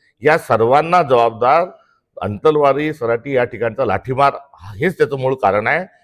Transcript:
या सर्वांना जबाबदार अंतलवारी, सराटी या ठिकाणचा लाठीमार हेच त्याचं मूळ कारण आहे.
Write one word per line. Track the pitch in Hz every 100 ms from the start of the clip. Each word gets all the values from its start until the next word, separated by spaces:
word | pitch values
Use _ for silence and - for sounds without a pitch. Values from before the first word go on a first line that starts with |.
| _ _
या | 147 -
सर्वांना | - 113 113 143 160 175
जबाबदार | 143 120 117 107 123 160 180 - _ _ _ -
अंतलवारी, | 98 104 156 151 143 139 151
सराटी | 151 117 117 139 127
या |
ठिकाणचा | 120 113 113 110
लाठीमार | 120 98 127 131 139 - -
हेच | _ 98 98 175 -
त्याचं | 135 135
मूळ | 131
कारण | 131 101 101 113
आहे. | 156 185 _